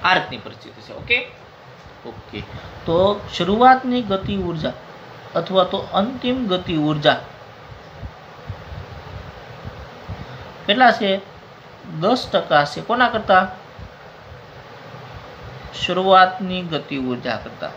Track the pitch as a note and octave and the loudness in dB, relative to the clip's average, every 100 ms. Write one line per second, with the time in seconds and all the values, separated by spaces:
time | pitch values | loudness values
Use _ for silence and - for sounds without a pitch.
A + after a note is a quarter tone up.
0 | F3 F#3 - A#2+ - - - - - A2 | 4 2 0 -10 -12 -16 -18 -20 -16 -14
1 | - A#3+ B3+ - - - - - - - | -2 -2 -2 -14 -20 -20 -20 -20 -20 -16
2 | - - - G#2 G2+ - - - - E3 | -16 -16 -12 -12 -10 -14 -14 -12 0 4
3 | F#3+ G3+ - - F3 G#3 B3 B3+ B3+ B3 | 4 2 -4 -4 0 6 8 8 4 -2
4 | G#3+ F#3+ F#3+ G3 F3+ E3 C#3 - - - | 0 -2 -2 -2 -2 -2 -4 -6 -16 -20
5 | - - - E3+ E3+ F#3 F3+ G3 - F3 | -18 -18 -6 -4 0 2 2 0 -2 0
6 | G#3+ C4 B3 B3+ A#3 F#3 F3+ E3 D3+ D3+ | 0 -2 -2 -2 0 -2 0 0 2 4
7 | D3 C3 - - - - - - - - | 4 2 -2 -18 -20 -20 -18 -18 -18 -14
8 | - - - - - - - - - - | -14 -14 -20 -18 -14 -14 -12 -14 -14 -14
9 | - - - - - - - - - - | -14 -14 -14 -16 -16 -14 -14 -14 -16 -16
10 | - - - - - - - G#3 B3+ G#3+ | -14 -12 -12 -14 -16 -14 -2 6 6 6
11 | G3+ F#3+ - - - - - - - D#3+ | 2 0 -4 -20 -20 -20 -20 -20 -12 -2
12 | F3 B3 - F#3+ E3+ D3+ D3 - E3 A#3+ | 2 2 2 0 4 4 4 -2 -4 2
13 | A#3+ A3+ - F#3+ F#3+ - - - - - | 2 0 4 4 4 -4 -18 -18 -18 -18
14 | - - - - - - - - - - | -20 -20 -18 -18 -18 -20 -18 -18 -16 -16
15 | - - - - - - - - - F3+ | -16 -16 -16 -16 -16 -14 -14 -6 -2 0
16 | F#3+ F#3 F#3 - F#3 F#3 F3 D#3 - C#3 | 8 8 8 6 -4 -4 -4 -4 -4 -4
17 | B2+ B2 B2+ A2 - - D2 | -2 -2 -4 -6 -6 -10 -10